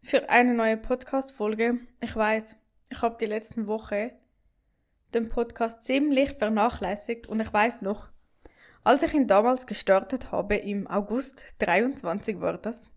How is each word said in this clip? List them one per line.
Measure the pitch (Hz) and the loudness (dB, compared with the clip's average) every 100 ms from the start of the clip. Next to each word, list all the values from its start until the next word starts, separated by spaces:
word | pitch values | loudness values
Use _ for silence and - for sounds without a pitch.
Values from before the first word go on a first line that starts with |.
für | - 277 - | 0 -2 4
eine | 233 247 | 4 4
neue | 233 226 220 | 4 0 0
Podcast-Folge. | - 254 - 269 269 - 208 220 233 240 - _ | -2 -6 -2 -4 -4 -4 -4 0 0 0 -6 _
Ich | 233 220 | -10 -2
weiß, | 214 220 220 - _ _ - | 0 0 -4 -16 _ _ -16
ich | - | -2
hab | 233 233 | -2 -2
die | 220 | -4
letzten | 214 220 - 202 | -2 -4 -4 -4
Woche | 220 220 202 226 - _ _ _ _ _ _ _ _ _ 233 | -4 -4 -4 -4 -8 _ _ _ _ _ _ _ _ _ -4
den | 226 | -2
Podcast | - 233 - 226 226 | -2 -4 -2 -4 -2
ziemlich | - 269 294 262 277 | 0 2 2 2 2
vernachlässigt | 277 214 220 220 - 185 208 - 233 - | 0 -2 2 2 0 -6 -4 -4 -8 -4
und | 214 | -4
ich | 220 | 0
weiß | 214 220 233 | 2 2 2
noch, | 196 208 - - _ _ - _ - _ | -4 -6 -8 -20 _ _ -20 _ -20 _
als | - 277 | 4 6
ich | - 302 | 6 4
ihn | 233 | 6
damals | 196 220 254 - | 6 6 2 -2
gestartet | 208 - 190 - 262 - | -4 4 4 4 -6 -4
habe, | - 196 208 | -4 0 -2
im | 196 202 190 | -2 -6 -4
August | 202 208 226 277 - - - | -4 -2 -2 -4 -6 -12 -4
dreiundzwanzig | - 180 240 277 175 185 214 185 | 2 2 2 -2 -4 -4 -4 -2
war | 175 175 | -2 -4
das. | 208 240 - | -6 -8 -12